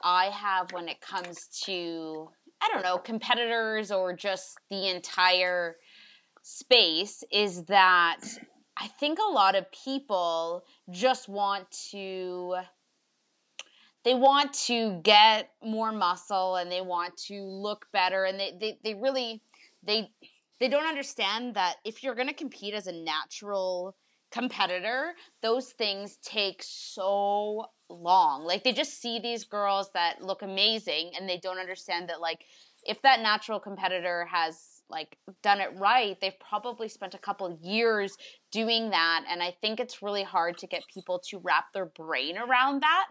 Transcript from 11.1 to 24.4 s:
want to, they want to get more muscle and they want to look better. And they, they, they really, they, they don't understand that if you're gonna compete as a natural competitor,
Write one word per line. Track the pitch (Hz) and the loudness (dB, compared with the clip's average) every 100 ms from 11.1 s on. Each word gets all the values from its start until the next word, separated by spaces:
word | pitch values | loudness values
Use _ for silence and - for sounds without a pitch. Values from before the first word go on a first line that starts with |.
| 247 - | 2 -4
want | 202 196 196 185 - - | -2 0 0 -6 -14 -12
to, | 202 190 185 185 180 180 180 185 _ _ _ _ _ _ _ _ - - _ _ _ 233 | -12 -10 -8 -8 -8 -6 -8 -8 _ _ _ _ _ _ _ _ -20 -20 _ _ _ 2
they | |
want | 254 269 277 285 - - | 6 6 6 2 -2 -2
to | 240 220 180 | 0 0 2
get | 208 208 220 214 - _ | 8 10 10 8 0 _
more | 220 220 220 | -6 -2 -2
muscle | 214 175 180 - 190 185 185 | 0 0 0 -2 0 0 0
and | 175 | -2
they | 180 | -4
want | 185 175 175 - - | -2 -4 -4 -8 -12
to | 202 | -10
look | 196 190 208 208 - | -10 -6 -6 -6 -2
better. | 202 185 190 | 2 2 2
And | 190 196 | 0 -2
they, | 196 180 | -6 -4
they, | 220 - | -8 -6
they | 220 | -8
really, | 202 262 262 233 220 _ _ _ _ | -2 -2 -2 -4 -8 _ _ _ _
they, | 202 220 190 _ - _ _ _ | -2 -2 -2 _ -20 _ _ _
they | 247 | 0
don't | 285 320 | 2 0
understand | 285 269 - 196 220 247 208 | -4 -8 -4 -2 -2 -4 -2
that | 180 208 | -2 -2
if | - - | -10 -8
you're | 262 226 | -6 -4
gonna | 262 | -4
compete | 302 277 - 202 | -6 -12 -10 -8
as | 208 190 | -8 -8
a | |
natural | 170 160 156 - - 208 202 185 180 185 - _ _ _ | -8 -4 -4 -6 -12 -6 -4 -2 -4 -6 -12 _ _ _
competitor, | 233 | -6